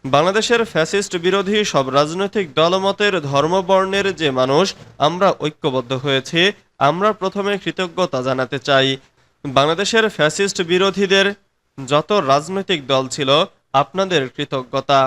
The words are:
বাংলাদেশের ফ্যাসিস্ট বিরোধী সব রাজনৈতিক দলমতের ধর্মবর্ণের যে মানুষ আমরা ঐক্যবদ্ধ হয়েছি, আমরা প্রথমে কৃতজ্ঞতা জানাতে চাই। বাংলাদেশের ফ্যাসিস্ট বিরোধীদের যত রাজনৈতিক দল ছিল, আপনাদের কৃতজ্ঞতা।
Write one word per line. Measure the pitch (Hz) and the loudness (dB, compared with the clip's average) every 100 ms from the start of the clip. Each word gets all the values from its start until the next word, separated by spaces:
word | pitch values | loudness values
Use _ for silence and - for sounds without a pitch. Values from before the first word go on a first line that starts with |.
বাংলাদেশের | 135 139 170 202 214 233 | 2 2 2 0 0 0
ফ্যাসিস্ট | 220 160 160 196 202 180 | 0 -2 0 -2 -4 -2
বিরোধী | 170 196 190 214 | 0 0 0 -2
সব | 208 151 131 | 0 -2 2
রাজনৈতিক | 135 151 175 196 214 170 | 0 0 -2 -4 -4 -4
দলমতের | 135 165 190 196 190 208 185 | 0 2 2 -2 0 0 0
ধর্মবর্ণের | 139 139 151 190 180 190 190 196 196 156 | 0 0 2 0 2 2 2 -2 -2 -2
যে | 156 | -2
মানুষ | 131 131 143 190 - - - | 0 2 2 2 -4 -20 -2
আমরা | 143 175 190 - | -2 2 0 0
ঐক্যবদ্ধ | 151 - 156 127 120 131 | -6 -4 -2 -2 -4 -6
হয়েছি, | 143 135 131 165 190 202 _ _ | -2 -2 -2 0 0 -2 _ _
আমরা | 139 165 208 | 0 2 0
প্রথমে | 208 190 196 196 202 | 0 -4 -4 -4 -4
কৃতজ্ঞতা | 170 160 185 165 180 131 | -6 -6 -6 -2 -2 -2
জানাতে | 127 131 127 139 | -2 -2 -4 -4
চাই। | - 139 135 131 _ _ _ _ | 0 2 2 -2 _ _ _ _
বাংলাদেশের | 143 131 143 165 202 226 220 | -2 0 2 0 0 2 0
ফ্যাসিস্ট | - 151 156 196 - | 0 0 0 -4 -2
বিরোধীদের | 170 180 196 190 196 196 196 208 _ _ _ - | -2 2 2 0 2 2 2 -2 _ _ _ -16
যত | 127 147 - 208 | -2 -2 2 0
রাজনৈতিক | 135 143 156 190 190 170 131 | 2 0 0 -8 -4 -4 0
দল | 135 131 | 0 0
ছিল, | - 135 147 190 _ _ | -4 0 2 0 _ _
আপনাদের | 135 147 185 190 170 131 | -2 0 -2 0 0 -2
কৃতজ্ঞতা। | - 143 139 127 139 131 139 | -8 -6 -6 -4 -6 2 2